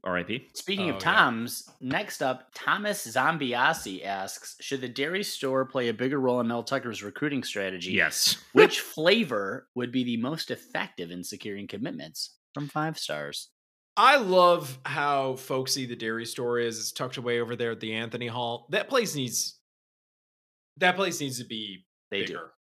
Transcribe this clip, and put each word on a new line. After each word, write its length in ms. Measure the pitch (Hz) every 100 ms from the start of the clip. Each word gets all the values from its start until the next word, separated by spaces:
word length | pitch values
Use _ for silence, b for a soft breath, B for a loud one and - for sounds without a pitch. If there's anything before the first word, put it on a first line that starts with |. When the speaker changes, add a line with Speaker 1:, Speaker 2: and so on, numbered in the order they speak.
Speaker 1:
R 140 | 87 90
I 60 |
P. 240 | 87 117 - -
Speaker 2:
Speaking 340 | - 196 185
of 60 | -
Speaker 3:
Oh, 40 |
yeah. 100 | 165
Speaker 2:
Toms, 560 | 202 151 113 120 - - _
next 440 | 127 156 202 -
up, 260 | 139 127 - -
Thomas 500 | - 175 208 202 117
Zombiasi 960 | 117 135 165 135 120 139 165 - 95
asks, 520 | 95 98 98 - - -
"Should 220 | - 135
the 80 | 127
Dairy 340 | 120 143 185
Store 420 | 202 - 135 131 131
play 240 | 135 120
a 40 |
bigger 260 | 110 127 143
role 200 | 131 123
in 80 | 117
Mel 160 | 120
Tucker's 400 | - 135 123 101
recruiting 400 | 101 - 147 139
strategy? 480 | 120 104 95 92 92
Speaker 1:
Yes. 460 | 101 80 - - - -
<laughs> 80 |
Speaker 2:
Which 260 | - 427 -
flavor 880 | - - 160 214 185 110 98 123 _ -
would 160 | 123
be 120 | 127
the 140 | 123 117
most 320 | 123 156 -
effective 640 | 127 - - 190 - 87
in 120 | 90
securing 440 | - 101 107 101 101
commitments?" 680 | 104 139 - - - - _ _ -
From 120 | 147
five 300 | 151 156 156
stars. 520 | - 151 147 147 - _ _ _ _ -
Speaker 3:
I 180 | 240 294
love 640 | 202 185 175 170 143 131 -
how 500 | 151 143 139 135 131
folksy 500 | - 135 131 143 127
the 100 | 120
Dairy 280 | 113 113 117
Store 320 | - 120 120
is. 220 | 117 113
It's 140 | 107
tucked 240 | - 127 131
away 240 | 120 120
over 160 | 117 120
there 140 | 117
at 100 | 107
the 140 | 110 113
Anthony 320 | 113 120 120
Hall. 380 | 117 120 117 -
That 180 | 185 -
place 260 | 262 202
needs, 460 | 143 123 - - - _ _ _ _ _ _ _ _ _ _ _ -
that 180 | 180 180
place 240 | 190 -
needs 200 | 143 123
to 40 | 120
be 400 | 110 107 92 _ _ _
Speaker 2:
They 100 | 101
do. 20 | 101
Speaker 3:
bigger. 180 | 85 80 _